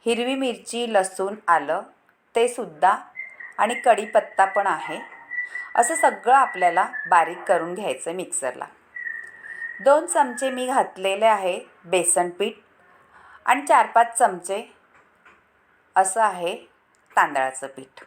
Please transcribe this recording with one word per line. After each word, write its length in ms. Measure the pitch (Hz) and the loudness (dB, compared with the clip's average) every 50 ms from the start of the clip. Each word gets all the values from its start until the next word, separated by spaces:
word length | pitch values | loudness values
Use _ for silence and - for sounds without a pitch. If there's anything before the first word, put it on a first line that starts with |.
| _ | _
हिरवी 300 | 233 233 220 240 247 269 | -2 -2 0 -2 -4 -2
मिरची, 580 | 269 269 254 226 196 - - - 233 240 233 220 | -2 -2 -4 -4 -6 -10 -12 -8 -8 -6 0 0
लसूण, 420 | 202 190 185 - - 190 196 208 214 _ - | 0 0 0 -4 -6 -6 -6 -6 -8 _ 2
आलं 340 | 170 160 147 143 156 185 226 - _ _ _ _ _ _ _ _ _ | 2 2 2 0 -4 -4 -4 -10 _ _ _ _ _ _ _ _ _
ते 120 | 233 233 247 | 0 0 0
सुद्धा 500 | 240 - 226 175 160 151 - 185 202 - - - _ - - - - - - - - - | -2 -6 -10 -10 -6 2 2 2 2 2 -4 -16 _ -16 -16 -16 -16 -20 -20 -16 -4 -2
आणि 180 | 208 214 240 | -2 -2 -2
कढीपत्ता 720 | - - 254 220 202 214 214 - 226 202 - - - 190 | 0 2 2 4 4 2 0 0 0 0 0 0 2 2
पण 220 | 190 - 208 196 196 | 2 2 0 0 0
आहे. 320 | 170 156 156 - 151 202 240 - - - - - - - - - - - - - - | -2 -2 -4 -8 -10 -10 -12 -14 -18 -20 -16 -10 -8 -8 -8 -8 -10 -14 -14 -4 2
असं 200 | - 240 - 330 | 2 2 2 2
सगळं 400 | 320 - 285 220 - - 220 254 | 2 2 2 2 2 2 4 6
आपल्याला 520 | 277 262 - - 190 180 175 170 180 202 240 262 - - - | 6 6 4 0 0 2 2 4 2 0 0 -2 -10 -2 4
बारीक 340 | 180 175 165 160 175 175 - | 4 4 4 4 -2 -10 0
करून 300 | - 196 170 160 170 175 | 2 2 2 2 -2 -6
घ्यायचं 360 | 196 208 175 131 - - 165 | -6 -6 -6 -6 -6 -6 -8
आहे 60 | 165 190 | -8 -8
मिक्सरला. 480 | 175 - - - - 127 127 - 143 - - _ _ _ _ - - - - - - - - - - - - - - - - - | -8 -8 -8 -6 -6 -6 -6 -8 -14 -14 -16 _ _ _ _ -12 -12 -10 -10 -12 -14 -16 -20 -20 -18 -18 -12 -12 -10 -10 -10 -2
दोन 260 | 190 269 285 302 320 | 4 4 4 4 2
चमचे 440 | 339 - 330 277 254 240 226 269 262 | 0 0 0 0 0 0 -4 -4 -4
मी 160 | 254 247 254 254 | -4 -4 -4 -2
घातलेले 580 | 262 254 196 - - 190 185 190 190 202 220 | 0 0 0 0 -4 -6 -4 -4 -2 2 4
आहे 340 | 226 214 202 190 185 180 214 - - _ _ _ | 2 2 2 0 -4 -4 -4 -8 -16 _ _ _
बेसन 440 | 175 180 185 165 - - 180 175 175 | -2 0 0 2 2 2 0 0 -2
पीठ 240 | 175 - 202 226 226 - _ _ _ _ _ _ _ _ _ _ _ - - - - - _ | -2 -4 -6 -6 -6 -10 _ _ _ _ _ _ _ _ _ _ _ -20 -20 -20 -20 -10 _
आणि 200 | - 247 277 285 - | 0 0 0 2 4
चार 200 | 320 262 220 220 | 4 4 4 4
पाच 300 | - 226 240 233 233 - | 4 2 2 2 2 2
चमचे 580 | 254 214 190 175 170 - 190 208 240 254 _ _ _ _ _ _ _ _ _ _ _ - _ _ _ _ _ _ _ _ _ _ _ _ _ | 2 2 2 -2 -8 -8 -8 -8 -8 -12 _ _ _ _ _ _ _ _ _ _ _ -20 _ _ _ _ _ _ _ _ _ _ _ _ _
असं 260 | 185 196 190 - 226 | 0 0 2 2 0
आहे 580 | 226 208 190 180 175 170 208 240 - _ _ _ _ _ _ _ _ _ _ | 0 0 0 -2 -6 -6 -8 -8 -14 _ _ _ _ _ _ _ _ _ _
तांदळाचं 520 | 208 185 160 147 139 135 135 131 - - 135 | 2 2 2 2 -2 -2 -2 -4 -8 -12 -14
पीठ. 360 | - - 135 _ _ - - | -14 -16 -20 _ _ -20 -20